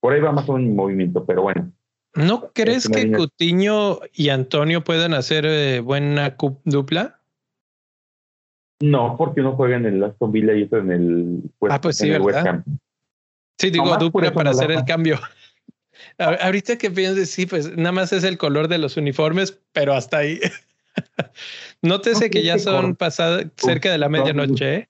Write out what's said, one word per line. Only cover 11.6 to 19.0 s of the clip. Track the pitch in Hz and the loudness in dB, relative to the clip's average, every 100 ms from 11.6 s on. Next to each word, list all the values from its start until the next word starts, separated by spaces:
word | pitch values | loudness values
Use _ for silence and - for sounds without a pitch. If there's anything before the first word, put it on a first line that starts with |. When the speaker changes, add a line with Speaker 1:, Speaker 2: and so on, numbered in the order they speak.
Speaker 1:
West, | 104 | 0
Speaker 2:
Ah, | 143 | 0
pues | 170 147 | -2 0
sí, | - | 0
Speaker 1:
en | |
el | 156 | 2
West | 101 127 | 2 2
Speaker 2:
¿verdad? | 175 87 - | 0 -2 -4
Speaker 1:
Ham. | 147 _ _ _ _ _ _ _ _ | -10 _ _ _ _ _ _ _ _
Speaker 2:
Sí, | 190 | 0
digo, | 170 165 | 2 2
Speaker 1:
Nomás | 165 | 2
por | 165 | 2
Speaker 2:
dupla | 190 165 | 2 0
Speaker 1:
eso | |
Speaker 2:
para | 170 147 | 2 2
Speaker 1:
no | 127 | 2
la | |
Speaker 2:
hacer | 147 | 2
el | 160 | 0
Speaker 1:
hago. | 127 | 0
Speaker 2:
cambio. | 165 165 147 | 0 0 -2
<laughs> | - - - _ _ - _ _ - _ | -6 -20 -20 _ _ -20 _ _ -20 _
A-, | 165 175 180 | -2 0 0
ahorita | 196 196 240 | 0 -2 -2
que | 214 | -2
pienses, | 180 185 190 185 | 0 0 0 -2
sí, | - 180 | -2 -4
pues | 185 151 175 | -2 -4 -2
nada | 170 | 0
más | 185 185 | 0 0
es | 196 | 0
el | 185 175 | -2 -2
color | 151 143 156 | -2 0 0
de | 170 | 0
los | 151 | -2
uniformes, | 131 | -2